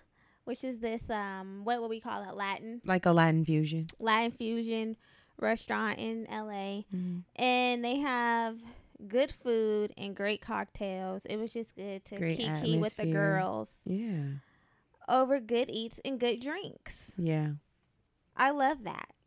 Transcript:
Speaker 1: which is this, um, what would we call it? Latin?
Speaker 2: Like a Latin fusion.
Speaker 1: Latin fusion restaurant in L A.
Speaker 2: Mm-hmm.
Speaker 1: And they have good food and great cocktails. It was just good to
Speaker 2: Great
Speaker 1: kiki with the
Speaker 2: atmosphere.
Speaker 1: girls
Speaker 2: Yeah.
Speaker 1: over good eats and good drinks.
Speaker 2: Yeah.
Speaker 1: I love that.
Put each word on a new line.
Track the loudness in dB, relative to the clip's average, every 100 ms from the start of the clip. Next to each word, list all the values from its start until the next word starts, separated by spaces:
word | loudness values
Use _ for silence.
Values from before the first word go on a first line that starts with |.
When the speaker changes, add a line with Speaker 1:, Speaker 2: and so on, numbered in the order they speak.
| _ _ _ _
Speaker 1:
which | -10 -6
is | -6 -4
this, | -4 -4 -4
um, | -4 -4 -6 -10 -6
what | -2 -2
would | -2
we | -6
call | -6 -6 -6
it? |
Latin? | -6 -4 -4 -8 -6
Speaker 2:
Like | 2 4 8
a |
Latin | 8 8 6
fusion. | 4 4 4 0 -4 -4
Speaker 1:
Latin | 2 4 2
fusion | -2 -2 -2 0 -2 -2 -6 _ -20 _ -2
restaurant | 0 0 0 0 0 -2
in | -4 -6 -6
L | -8 -6
A. | -6 -4 -6 -6
Speaker 2:
Mm-hmm. | -4 -2 -4 -8 0
Speaker 1:
And | 2 4 4 2
they | 0 0
have | 0 0 2 2 0 -4 -14 -20 -20 -18 -2
good | 2 2
food | 0 0 2 4 2 0 -4
and | -8 -2
great | -2 -2
cocktails. | -2 -4 -4 -4 -4 -4 -4 -6 -4
It | -4
was | -4
just | -6 -8 -8
good | -10 -10 -10
to | -4
Speaker 2:
Great | -2 0
Speaker 1:
kiki | -2 0 2 2
with | 2 0
the |
Speaker 2:
atmosphere. | 0
Speaker 1:
girls | 2 4 2 0 -2 -6 -10
Speaker 2:
Yeah. | -6 -4 -2 -2 -4 -6 -12 _ _ _ _ _ 0
Speaker 1:
over | 2 4 2
good | 2 0 0
eats | -4 -6 -6
and | -6 -2
good | 0 -2
drinks. | -4 -6 -8 -12 -18 -18 -12 -2
Speaker 2:
Yeah. | 0 2 0 -4 _ _ _ _ _ _ _ 0
Speaker 1:
I | 2
love | 4 2 2
that. | -6 -10 -12 _